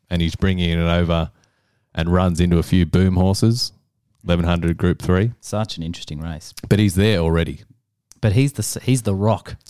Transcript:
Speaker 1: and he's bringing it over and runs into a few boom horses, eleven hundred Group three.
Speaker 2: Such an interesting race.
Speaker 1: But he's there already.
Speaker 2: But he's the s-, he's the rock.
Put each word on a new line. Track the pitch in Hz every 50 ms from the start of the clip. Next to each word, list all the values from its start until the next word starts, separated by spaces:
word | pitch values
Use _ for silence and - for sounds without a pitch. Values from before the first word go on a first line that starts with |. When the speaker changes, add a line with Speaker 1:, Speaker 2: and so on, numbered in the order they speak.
| _ -
Speaker 1:
and | 90 87
he's | 85 85 85
bringing | - - 98 92 92 87 85
it | 82 85
over | 85 85 85 87 87 82 85 82 82 80 - _ _ _ _ _ _ _ _ _ _ _ -
and | - 82 85
runs | 87 90 92 92 87 82
into | 90 87 87 85
a | 80
few | - - 92 90 78
boom | - 90 92 95 92
horses, | 92 92 95 98 - - 113 113 120 - - - _ _ _ _ _ _ _ _ _ -
eleven | - 87 85 85
hundred | 87 87 85 82 85 85 -
Group | - 90 85 - -
three. | - 90 92 104 117 120 -
Speaker 2:
Such | - - - 104 110 107 - -
an | 82
interesting | 82 85 - - - 78 73
race. | 80 85 82 73 - - - - - -
Speaker 1:
But | 95 98
he's | 107 101 82
there | 90 101 110 110 87
already. | 85 80 82 82 82 78 76 - - - _ _ _ _ _ _ _ _ - _
Speaker 2:
But | - 110 95
he's | 131 139 143 -
the | -
s-, | - - - -
he's | - 123 131 131 110
the | 104 98
rock. | 95 101 110 107 87 - - - - _ -